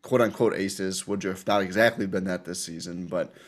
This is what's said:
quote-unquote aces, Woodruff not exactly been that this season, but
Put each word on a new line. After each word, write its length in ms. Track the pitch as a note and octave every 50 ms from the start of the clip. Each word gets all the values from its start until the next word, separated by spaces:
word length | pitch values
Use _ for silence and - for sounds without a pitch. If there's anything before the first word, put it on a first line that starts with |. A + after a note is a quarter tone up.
| -
quote-unquote 500 | - B2+ B2 A#2 G#2+ G#2+ - A#2+ G#2+ -
aces, 520 | - G2 F#2+ - - F#2+ F#2+ F#2+ F#2 -
Woodruff 420 | - G2+ G2 F#2+ G2 F#2 - - -
not 140 | G2+ G2+
exactly 440 | G2 F2+ F2+ G#2+ A2+ A#2 - - G#2+
been 200 | G2 F#2 F#2+ F#2
that 200 | F#2+ F2+ F2+ -
this 180 | E2+ F2 E2+ -
season, 440 | - E2 E2 F2 F2 F2 F2+ F2+ E2+
but 260 | F#2 F2 D#2 - - - -